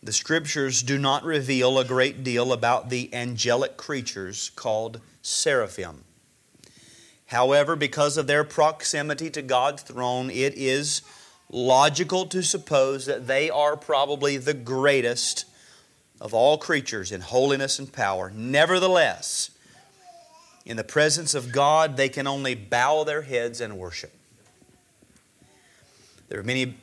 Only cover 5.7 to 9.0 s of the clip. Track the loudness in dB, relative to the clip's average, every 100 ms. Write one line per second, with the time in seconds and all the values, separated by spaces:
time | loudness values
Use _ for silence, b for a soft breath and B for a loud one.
5.7 | -6 -12 -12 -20 _ _ _ _ _ B
6.7 | B B B B B _ 0 4 4 4
7.7 | 0 -2 0 0 0 2 2 0 2 2
8.7 | 2 -4 -4